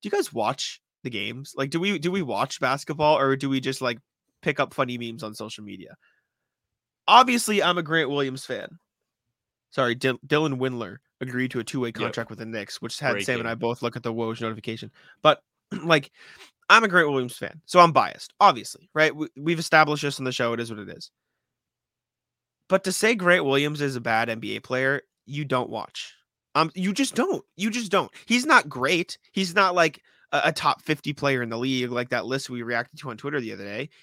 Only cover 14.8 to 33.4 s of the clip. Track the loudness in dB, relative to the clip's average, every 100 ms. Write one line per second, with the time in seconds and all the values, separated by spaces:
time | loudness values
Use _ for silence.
14.8 | -12 -18 -20 _ 2 2 _ _ -12 -6
15.8 | 2 2 2 _ -20 -20 -20 _ 6 6
16.8 | 6 4 4 2 -2 -6 -12 -12 2 8
17.8 | 8 8 2 -2 -10 4 4 4 -2 -16
18.8 | _ 2 2 0 -8 -6 -4 -2 4 6
19.8 | 6 2 -2 -4 -4 -2 -2 -2 -6 -10
20.8 | -14 -16 -18 _ _ _ _ _ _ _
21.8 | _ _ _ _ _ _ _ _ -2 0
22.8 | 0 0 2 2 4 4 4 2 2 -2
23.8 | -4 -4 -2 0 0 -4 -6 -8 -4 -2
24.8 | 0 -2 -6 _ -12 -8 -2 -2 -2 -6
25.8 | -10 -14 -16 -18 _ _ _ 0 0 0
26.8 | -2 0 0 0 0 -2 -6 -6 -4 -4
27.8 | 0 0 0 -4 -2 0 4 4 4 -2
28.8 | 0 0 -2 -8 _ -4 0 4 4 4
29.8 | 2 2 _ _ _ 0 2 2 0 0
30.8 | -2 -4 -4 -4 0 0 -2 -4 -2 -2
31.8 | -2 -4 -2 -4 -2 -4 -6 -10 -4 -4
32.8 | -6 -10 -14 -10 -6 -6